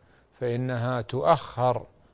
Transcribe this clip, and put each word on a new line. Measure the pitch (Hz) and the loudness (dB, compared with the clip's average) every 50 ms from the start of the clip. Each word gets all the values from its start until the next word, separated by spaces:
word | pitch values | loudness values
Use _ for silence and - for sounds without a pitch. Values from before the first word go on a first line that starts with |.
| _ _ _ _ _ _ _ - | _ _ _ _ _ _ _ -6
فإنها | 127 120 120 123 127 127 127 117 117 123 127 120 | -4 -2 -2 -2 -2 -2 -2 -2 -2 -2 -2 -4
تؤخر | 110 - - 127 143 165 165 143 - - - - 123 127 120 117 - - _ _ _ _ | -4 -4 -4 0 4 4 4 4 2 -8 -4 0 0 2 0 0 -4 -12 _ _ _ _